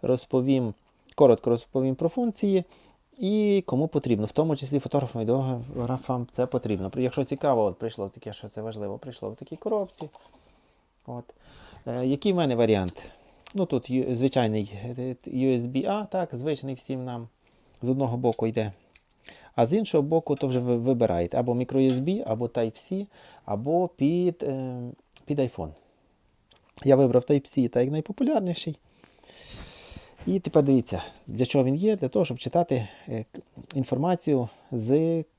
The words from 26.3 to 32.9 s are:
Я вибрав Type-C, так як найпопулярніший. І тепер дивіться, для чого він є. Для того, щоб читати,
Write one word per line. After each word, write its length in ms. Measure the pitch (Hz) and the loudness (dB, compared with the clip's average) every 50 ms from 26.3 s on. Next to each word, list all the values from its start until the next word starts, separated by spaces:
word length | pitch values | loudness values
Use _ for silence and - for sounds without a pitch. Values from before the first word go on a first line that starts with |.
| _ _ _ _ _ _ _ _ _ - - | _ _ _ _ _ _ _ _ _ -4 4
Я 120 | 135 135 | 4 6
вибрав 260 | 131 139 127 117 123 123 | 6 6 6 6 4 4
Type-C, 460 | - 147 143 135 - - - 127 117 | 4 2 2 2 0 0 2 2 2
так 140 | - 123 123 | 4 2 2
як 100 | 131 147 | 2 0
найпопулярніший. 880 | 156 151 - 202 - 269 247 311 233 190 180 170 - - 165 151 - _ _ _ _ - _ _ _ - - - - - - - - - - - - - - - - - - - _ - | -4 -4 -4 -4 -2 0 0 2 0 0 0 -4 -4 -6 -8 -8 -10 _ _ _ _ -20 _ _ _ -20 -20 -20 -20 -18 -18 -16 -14 -14 -16 -16 -18 -18 -18 -20 -20 -20 -20 -20 _ -4
І 140 | - 185 196 | -2 -2 0
тепер 220 | - - - 160 143 | -2 2 4 4 6
дивіться, 400 | 139 135 127 117 - - 85 - - - - - | 6 4 4 4 2 -4 -6 -6 -10 -16 -20 -14
для 200 | - 107 104 127 | -10 -2 0 0
чого 180 | 123 - 143 127 | 2 4 4 4
він 100 | 127 135 | 4 2
є. 220 | 156 190 214 214 | 2 2 0 0
Для 120 | 190 - 165 | 2 -2 -2
того, 160 | - 208 180 | 2 0 0
щоб 140 | - 131 123 | 0 -2 -6
читати, 500 | - 151 - 170 175 170 160 143 110 101 | -6 0 0 0 2 2 0 -2 -2 -4